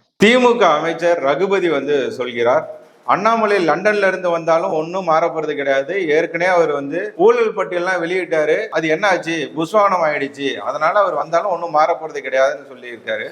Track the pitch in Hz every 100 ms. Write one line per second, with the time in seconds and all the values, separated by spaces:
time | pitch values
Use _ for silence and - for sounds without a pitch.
0 | _ - 208 254 240 226 180 151 165 160
1 | 170 170 135 156 190 196 175 139 135 143
2 | 120 127 123 120 117 127 - - - _
3 | 120 147 214 226 208 202 160 160 208 208
4 | 190 185 180 165 165 165 190 156 165 190
5 | 175 160 170 160 151 143 139 135 143 196
6 | 165 151 165 165 180 175 156 143 143 170
7 | 208 165 214 240 220 190 180 180 180 180
8 | 165 185 160 160 151 185 220 160 160 156
9 | 208 - 160 160 131 139 165 214 202 185
10 | 156 147 139 139 139 107 110 147 160 208
11 | 190 151 156 170 202 170 170 151 160 -
12 | 156 143 127 131 135 143 131 123 120 113
13 | 110 107 120